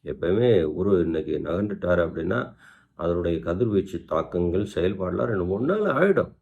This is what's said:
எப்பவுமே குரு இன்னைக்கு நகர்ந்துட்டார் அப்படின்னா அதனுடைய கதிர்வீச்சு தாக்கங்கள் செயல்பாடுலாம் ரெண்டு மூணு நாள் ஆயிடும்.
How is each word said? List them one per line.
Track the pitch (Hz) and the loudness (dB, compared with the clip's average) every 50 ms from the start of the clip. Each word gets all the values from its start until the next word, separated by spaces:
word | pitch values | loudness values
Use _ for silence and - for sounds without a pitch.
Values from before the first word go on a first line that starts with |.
| _ | _
எப்பவுமே | 73 71 69 76 85 95 110 123 123 113 90 80 76 78 | -10 -8 -4 -2 0 2 4 4 4 4 4 4 2 -2
குரு | 85 95 101 98 87 | -2 2 4 4 4
இன்னைக்கு | 80 80 80 80 67 71 76 73 76 | 4 2 0 -2 -2 -4 -4 -4 -4
நகர்ந்துட்டார் | 76 82 92 104 104 98 87 90 87 87 85 | -4 -2 -2 -2 -2 -4 -4 0 2 2 2
அப்படின்னா | 85 78 76 82 80 87 110 123 - - - _ - - - _ _ _ _ | 2 0 -2 -4 -4 -2 -2 -2 -4 -6 -14 _ -20 -20 -20 _ _ _ _
அதனுடைய | - 82 85 87 87 87 87 85 82 | -4 -2 -2 0 0 0 -2 -2 -2
கதிர்வீச்சு | 85 85 87 92 120 113 104 95 - - - 85 - | -2 -4 -2 0 0 2 2 0 0 0 -8 -10 -6
தாக்கங்கள் | - 80 80 80 - - 87 87 87 85 98 | -2 -2 -2 -2 -2 -2 0 0 0 0 -2
செயல்பாடுலாம் | 107 104 - 87 85 95 101 95 95 90 90 98 117 | -2 -2 -2 0 0 0 0 -2 -4 -4 -2 -2 -2
ரெண்டு | 120 110 95 87 | -2 0 -2 -2
மூணு | 90 95 104 123 | -2 -2 -2 0
நாள் | 151 196 214 208 190 139 | 0 0 0 0 0 2
ஆயிடும். | 139 180 202 180 123 87 - - _ | 2 4 4 4 2 0 -2 -8 _